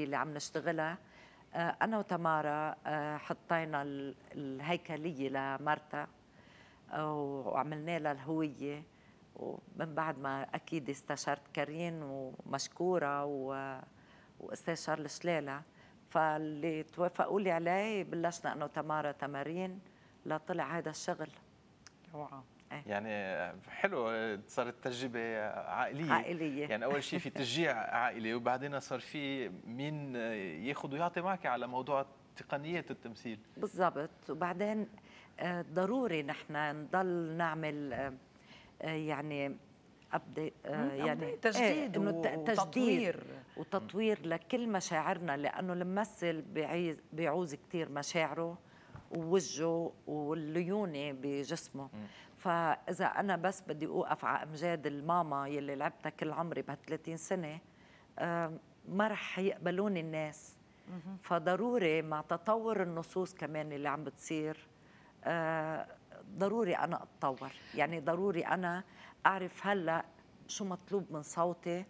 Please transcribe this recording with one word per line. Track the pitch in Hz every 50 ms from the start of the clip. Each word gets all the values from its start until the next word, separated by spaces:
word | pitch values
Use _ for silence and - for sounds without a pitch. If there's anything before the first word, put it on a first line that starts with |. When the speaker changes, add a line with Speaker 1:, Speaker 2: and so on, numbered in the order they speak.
| 151
Speaker 1:
اللي | 139 139
عم | 127 131 156 147
نشتغلها. | 147 - - - 160 131 170 165 160 156 160 175 - - - - - - - - - - - -
آه، | 160 170 170 - -
أنا | - 214 226 214
وتمارا، | 196 - 185 165 170 165 160 156 151 151 147 151 156 156 - - -
آه، | - 151 151 147 151 151
حطينا | 147 - - 170 - - - 170 165 165 160 151 143
ال-، | 143 143 143 139 139 139 - - - -
الهيكلية | - - 143 135 135 131 143 160 175 170 - - 160 151 151 175 156 131 139 131
لمرتا، | 135 135 135 135 135 135 143 151 151 151 - - - 147 151 - - - - - - - - - - - - - - - - -
آه، | - 147 156 156 151 147 143 139 139 139 123
وعملنا | 107 - 135 131 151 156 151 151 165 175 160
لها | 151 151
الهوية، | 143 139 135 151 160 160 160 151 131 - 135 143 143 151 156 - - - - - - - - - -
ومن | - - - - - - - - 160 160 160 147
بعد | 156 160 160 147 131
ما | 139 139 135 139
أكيد | 131 - - 143 - - 170 160 131 123
استشرت | 139 - - - 147 135 - - - - - - -
كارين | 160 143 147 151 165 175 170 165 160
ومشكورة | 151 139 135 135 131 131 - - - - 139 139 - - - - 170 185 180 165 147 143 143 143 143
و-، | 147 143 135 131 135 135 135 135 135 131 131 - - - - - - - - - - - -
واستشار | - - - - - - 165 156 - - 151 156
الشلالة، | 147 143 - - - 175 170 156 143 139 135 143 160 - - - - - - - - -
فاللي | - 170 160 156 151 151 156 151 151 147 147 170 160 156
توافقوا | 151 - - 160 180 180 - - - - 180 202
لي | 190 185
عليه | 170 165 165 170 180 196 208 220 214 202 170
بلشنا | 151 160 170 165 170 170 - - 143
أنا | 113 143 151
وتمارا | 147 - 160 147 156 151 151 147 147
تمارين | 139 - 143 143 143 139 143 147 165 180 185 185 185 196 180 - - - - - - - -
لطلع | - 156 156 - - 185 170 147 135 160 170
هذا | 151 156
الشغل. | 151 - - - 175 - 156 147 - - - - - - - - - - - - - - - 170
Speaker 2:
واو. | 160 147 147 139 143 135 123 - - - - -
Speaker 1:
إيه. | - 147 143
Speaker 3:
يعني، | - 101 101 107 110 104 104 98 95 92 - 90 85 85 95 - -
حلو، | - - - 202 190 139 117 113 113 110 113 113 104 98 107 -
صارت | - - 120 120 117 - -
تجربة | 135 123 120 131 127 117 117 113 113 113 107 107 104
عائلية. | - 101 - - - 110 127 101 127 143 165 151
Speaker 1:
عائلية. | 160 160 - - 180 160 160 151 135 139 147 139
Speaker 3:
يعني، | 110 107 117
أول | 131 143 143
شيء | 131 - 160 143
في | - 139 -
Speaker 1:
<laughs> | -
Speaker 3:
تشجيع | 135 120 120 160 165 151 127
عائلي، | 113 101 - - 120 123 123 98 117 110 110 117
وبعدين | 123 117 120 127 127 135 143 143 135
صار | - - 135 127
في | - - - 151 143 139 139 135 120 92
مين | 90 87 - 101 117 127 139 151 151 151 143 139 127 120 113 117 113 104 95 92 78 80 104
ياخذ | 131 143 - - 147 139
ويعطي | 147 170 175 170 175
معك | 170 190 190 180 -
على | 143 123 120 123
موضوع | 123 123 127 131 135 143 135 139 - - - - - -
تقنيات | - - - 151 143 147 156 175 170 147 -
التمثيل. | 127 - - 117 110 - - 120 110 104 - - -
Speaker 1:
بالضبط. | - 202 202 - 170 185 165 - 143 147 165 - - - -
وبعدين، | 143 - 151 - 180 175 208 208 220 220 202 - - - - - - - - - - -
آه، | 147 175 175 175 165 135
ضروري | 151 180 185 196 240 269 254 214 170 156
نحن | 147 143 151 - - - 151 147 151 147 143
نضل | 151 151 135 - 185 190 185 175 175 170 160 160
نعمل، | 170 170 165 156 160 160 151 147 147 147 139
آه، | 120 117 135 139 131 131 - - - - - - - - - - - -
آه، | - 156
يعني، | 160 156 156 151 151 139 147 151 147 143 139 139 135 - - - - - - - - - - -
أبدي-، | - 165 - - - 151 156 147 - - -
آه، | - 143
Speaker 2:
مم، | 151 - 277
Speaker 1:
يعني، | 277 - 147 156
Speaker 2:
أبديت، | 151 - - 480 480 - -
تجديد | 226 214 240
Speaker 1:
إيه، | 240 208 - 311 294 233 175
إنه | 165 196 202
Speaker 2:
و-، | 185 165 165
Speaker 1:
الت-، | - 135 160 151 226
تجديد | 220 196
Speaker 2:
وتطوير. | 175 160 - 247 254 233 196 - 226 180 165 - 131 131 135 135 131 - -
Speaker 1:
وتطوير | - 135 - - - 110 110 - 196 220 220 208 190 151
لكل | 165 165 165 - - 254 240 240 226
مشاعرنا، | 208 185 - - 175 156 147 165 190 175 175 165 139
لأنه | 143 147 - - - 185 185
الممثل | 180 180 180 180 190 202 220 - - - 175 170 165 160 143 - -
بعيز-، | 156 151 139 160 175 175 165 156 - - -
بيعوز | - 151 147 147 147 180 180 151 139
كتير | 139 - - - 170 160 -
مشاعره | 139 143 143 - - 170 160 139 151 160 165 170 170 - - - - - - - - - - -
ووجهه | - 170 160 165 180 190 170 - - 135 160 165 165 165 170 - - - -
والليونة | - 151 151 147 143 160 165 151 151 156 175 180 170 196 214 208 180 151 139 143 147
بجسمه. | 139 131 127 143 139 143 139 123 165 160 - - - 139
Speaker 3:
مم. | 139 135 - 107 104 101 - - - - -
Speaker 1:
فإذا | - - 190 170 170 170 160 139 - - - 180 175 185
أنا | 139 - - 190 202 180
بس | 170 165 185 196 - - -
بدي | 156 156 156
أوقف | - 151 185 170 - 151 - 151
على | 113 135 -
أمجاد | - 151 156 147 165 175 170 160 143
الماما | 151 143 143 143 165 170 175 170 151 143 139 139 139
يلي | 147 143 143 139 139
لعبتها | 139 147 165 - - - 156
كل | - - 156 156
عمري | 147 147 170 170 156 131
بثلاثين | 135 - 143 - - - 156 151 - 160 165
سنة، | 160 - - 196 185 170 151 151 175 - - - - - - - - - - - -
آه، | 156 175 170 170 170 160 160 - - - - - - -
ما | 165 196 208 220
رح | 208 190 - - - 185
يقبلوني | 190 196 - - 156 175 180 180 202 214 196 170
الناس. | 160 160 156 156 156 151 151 - - - - - - - - - - -
Speaker 2:
مهم. | 180 180 151 185 190 185
Speaker 1:
فضروري | - - 180 170 156 180 180 185 220 247 240 240 185 160 156 160
مع | 156 160 156 151
تطور | 151 - 165 165 - 220 214 226 220 226 220 202
النصوص | 190 175 165 165 160 - - 185 185 - -
كمان | - 160 143 156 156 151 156
اللي | 147 139 143 147
عم | 139 151 151
بتصير، | 139 - - - - 160 156 151 156 156 - - - - - - - - - - - - - -
آه، | - 165 170 160 160 160 160 156 156 160 - - - - - - - - - - - 202 160
ضروري | 190 202 214 233 226 180 151
أنا | - - 160 165 -
أتطور، | - - - - - 143 131 - 135 135 - - - - -
يعني، | 147 143 151 170 165
ضروري | 139 170 165 175 196 202 180 175 -
أنا | - 160 185 180 175 170 180 190 - - - - - - - -
أعرف | - 196 190 185 175 - - -
هلأ | 196 202 196 165 160 165 165 - - - - - - - - - -
شو | - - 208
مطلوب | 190 185 180 - - 185 202 175 -
من | 170 151
صوتي، | 147 - - 170 170 175 170 170 - 180 170 180 196 -